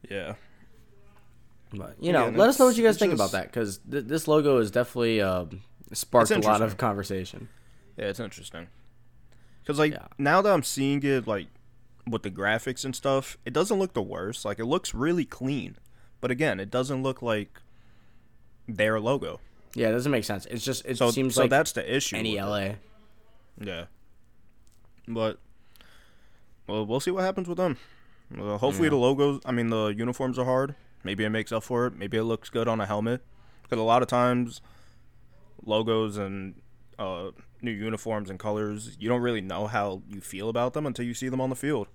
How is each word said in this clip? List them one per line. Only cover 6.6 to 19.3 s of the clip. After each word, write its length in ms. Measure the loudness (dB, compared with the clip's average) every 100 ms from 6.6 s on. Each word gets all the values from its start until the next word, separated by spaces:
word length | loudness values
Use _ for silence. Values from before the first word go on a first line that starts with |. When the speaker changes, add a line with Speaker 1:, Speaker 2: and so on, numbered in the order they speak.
Speaker 1:
interesting. 160 | 2 0
Speaker 2:
conversation. 720 | 0 0 -4 -6 -6 -12 -16 -18 -20 -20 -18 -8
Speaker 1:
Yeah, 100 | -6
it's 140 | -6
interesting. 480 | -8 -10 -14 -14 -16 -20 -20 -20 -20 -20 -20 -20 -20 -14 -4
'Cause, 120 | 0
like, 140 | 0
Speaker 2:
Yeah. 140 | 0 -12 -2
Speaker 1:
now 240 | 4 4
that 100 | 6
I'm 100 | 4
seeing 400 | 2 -2 0 2
it, 240 | 2 0 0
like, 220 | -4 -6 -18 -20 -20 -20 -12 -6
with 160 | -4
the 80 | -4
graphics 560 | -2 0 0 -2 -6 -8
and 100 | -4
stuff, 400 | 0 0 -2 -12
it 80 | -4
doesn't 260 | 0 2 2
look 140 | 0
the 80 | -2
worst. 440 | -4 -6 -8 -6 -6
Like, 120 | -4
it 60 |
looks 300 | 0 0 -2
really 320 | -2 0 0 -2
clean. 500 | -6 -4 -4 -6 -14 -20 -20 -20 -8
But 80 | -4
again, 280 | 0 0 -2
it 120 | -2
doesn't 320 | -2 -2 -2
look 180 | -2 -4
like 400 | -2 -2 -4 -14 -20 -20 -20 -20 -20 -20 -20 -20 -20 -18 -12
their 320 | 0 2 2
logo. 420 | 0 -2 -2